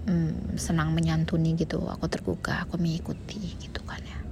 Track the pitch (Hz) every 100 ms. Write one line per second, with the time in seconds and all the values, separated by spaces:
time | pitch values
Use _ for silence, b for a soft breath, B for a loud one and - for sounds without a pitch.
0 | - 170 160 175 - - - 165 156 160
1 | 165 160 160 165 160 165 170 - - -
2 | - - - 87 - - - 175 170 160
3 | - - - 208 190 - - - - -
4 | - - -